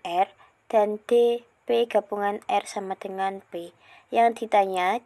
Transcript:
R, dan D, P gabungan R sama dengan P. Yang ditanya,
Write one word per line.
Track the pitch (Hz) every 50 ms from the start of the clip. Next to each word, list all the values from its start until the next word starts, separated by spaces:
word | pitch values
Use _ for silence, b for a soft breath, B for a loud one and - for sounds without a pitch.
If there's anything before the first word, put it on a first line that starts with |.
R, | - 180 175 180 196 - - b b b b b _
dan | - - 220 208 208 208 208 _
D, | - 240 240 240 240 240 240 - _ _ _ _ -
P | 233 233 233
gabungan | 233 - 208 208 - 208 208 202 202 208 208 - -
R | 208 202 -
sama | - - 208 196 190 190 -
dengan | - 190 190 190 190 196 196 196 - _ -
P. | 175 170 175 - b b b b b b b
Yang | - 226 233 233 226 - 233 208
ditanya, | - 208 196 190 190 185 180 185 214 - -